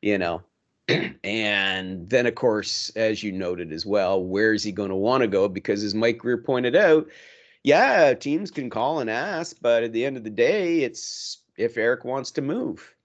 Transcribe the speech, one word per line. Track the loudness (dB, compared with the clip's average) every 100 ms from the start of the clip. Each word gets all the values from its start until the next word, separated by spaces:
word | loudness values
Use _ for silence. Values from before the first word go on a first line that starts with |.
you | 0 0
know? | -2 -4 -8 _ _ _ -2
<clears throat> | -2 -2 -8
And | -6 -4 0 0 0 -4 -6 -10 0
then, | 2 2
of |
course, | 0 0 0 -2 -6 -6 -2
as | -2 -2
you | -4
noted | -4 -4 -6 -8
as | -10
well, | -2 0 2 0
where | -2 0 2
is | 2
he | -2
gonna | -4 -4 -2
wanna | 2 2 2
go? | 2 2
Because | 0 -4 -2
as | -2
Mike | 0 0 0
Grier | -2 -2
pointed | 0 -2 2 4
out, | 6 4 2 -14 -20 -20 _ _
yeah, | 4 6 6 6 4
teams | 4 0 -4 -4
can | -8 -6
call | -2 -2 0
and | -2
ask, | -4 -4 -6 -8 -4
but | 2 2
at | 2
the | 0
end | -2 -4
of |
the | -8
day, | 0 2 4 2 2
it's | 0 -4 -12 -12 -12 -14 _ -4
if | -4 0
Eric | 0 0
wants | -2 -6 -4
to | -6
move, | -4 -4 -4 -8 -14 _